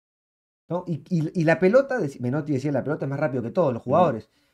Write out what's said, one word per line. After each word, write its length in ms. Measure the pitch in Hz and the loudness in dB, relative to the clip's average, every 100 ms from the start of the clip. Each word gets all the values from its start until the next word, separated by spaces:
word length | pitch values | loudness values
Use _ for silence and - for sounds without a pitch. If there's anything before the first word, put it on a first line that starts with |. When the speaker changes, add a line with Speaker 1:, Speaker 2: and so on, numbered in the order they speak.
| _ _ _ _ _ _ _ | _ _ _ _ _ _ _
Speaker 1:
¿no? 160 | 170 180 | -6 -4
Y, 140 | 151 - | -8 -2
y, 220 | 170 151 | -2 0
y 100 | 185 160 | 0 2
la 120 | 160 | 4
pelota, 380 | 185 247 269 254 | 6 4 4 -2
dec-, 200 | 165 - | -4 -4
Menotti 340 | 123 143 147 | -4 -4 -2
decía, 180 | 135 143 | -2 0
"La 120 | 135 | -2
pelota 220 | 113 160 143 | -2 -4 -4
es 40 | |
más 100 | 139 | -4
rápido 220 | 151 127 | -2 -2
que 80 | 113 | -4
todos 240 | - 156 | 0 0
los 80 | 117 | -2
Speaker 2:
Ujú. 80 | - | 0
Speaker 1:
jugadores". 380 | 151 175 113 - _ _ | 2 2 0 -10 _ _